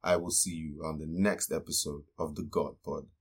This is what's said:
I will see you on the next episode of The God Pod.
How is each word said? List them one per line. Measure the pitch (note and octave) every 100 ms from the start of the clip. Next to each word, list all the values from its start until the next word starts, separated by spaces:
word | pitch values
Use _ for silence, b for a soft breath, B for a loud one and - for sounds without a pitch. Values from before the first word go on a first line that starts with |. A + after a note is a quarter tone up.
I | F2+ F2
will | F2
see | F2 F#2+ E2
you | D#2+ D2
on | D#2+ D#2
the | D#2
next | E2 G2+ - -
episode | D#2+ - F2+ - D2 D2+ -
of | D#2+ D2+
The |
God | D#2+ F#2+ D2 -
Pod. | - D2 C#2 _